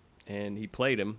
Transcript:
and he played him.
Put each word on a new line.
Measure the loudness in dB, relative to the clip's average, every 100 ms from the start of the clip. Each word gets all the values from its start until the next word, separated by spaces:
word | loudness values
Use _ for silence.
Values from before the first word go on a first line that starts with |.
| -20 -18 -8
and | -6 -4 -4
he | -6
played | 0 2 4
him. | 0